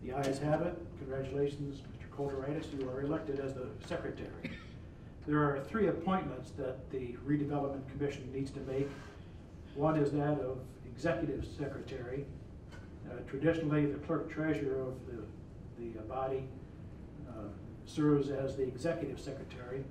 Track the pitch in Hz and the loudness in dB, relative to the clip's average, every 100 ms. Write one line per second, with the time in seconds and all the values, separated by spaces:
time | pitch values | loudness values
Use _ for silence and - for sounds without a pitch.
0 | 120 135 139 135 147 156 175 170 - - | -2 2 2 4 4 4 4 -2 -8 -8
1 | 135 135 135 143 143 143 143 139 - - | -4 -2 0 2 2 2 -6 -6 -10 -12
2 | - - 143 135 135 151 - 139 131 131 | -10 -4 -2 -2 -2 -2 -4 -4 -2 -2
3 | 143 160 147 139 135 127 123 - - 170 | 0 0 0 -2 -2 -4 -6 -8 -4 -4
4 | 143 - 107 - - - - - - - | -4 -6 -8 -6 -8 -8 -10 -12 -12 -14
5 | - - - 151 147 139 - 220 180 147 | -14 -10 2 6 6 4 0 4 4 4
6 | 185 185 147 127 - - 127 131 - 131 | 4 2 2 -6 -8 -4 -4 -4 -4 -4
7 | 123 - - 147 143 147 139 135 131 - | -4 -6 2 4 4 2 0 -2 -4 0
8 | 143 - 123 131 139 135 127 131 139 - | 0 0 -4 -2 -2 -4 -2 0 0 -2
9 | - - - - - - - 135 151 156 | -10 -12 -14 -12 -14 -14 -10 4 6 8
10 | 139 147 147 147 127 131 - - - - | 6 6 4 4 2 -2 -6 -10 -12 0
11 | 165 170 147 120 - - 139 - - 131 | 2 2 2 0 -2 -4 -4 -4 -6 -6
12 | 123 139 143 - - - - - - - | -4 -4 -4 -8 -10 -12 -12 -12 -12 -12
13 | - 120 - 135 156 160 156 151 143 - | -10 -8 -6 4 6 6 6 6 6 2
14 | - 156 - - 156 143 139 131 131 - | 2 0 2 0 2 4 4 2 0 -4
15 | - 120 107 - - - - - 117 110 | -6 -8 -8 -10 -12 -12 -12 -8 -6 -6
16 | 110 131 135 131 131 - - - - - | -4 -2 0 0 -2 -8 -12 -12 -12 -10
17 | - - - - 101 - - - - 160 | -12 -10 -10 -8 -8 -8 -10 -12 -6 6
18 | 147 143 135 135 135 135 127 123 165 165 | 8 8 6 2 0 2 0 2 0 2
19 | - - 147 135 - 123 117 135 135 | -2 -4 -6 -6 -8 -10 -6 -6 -6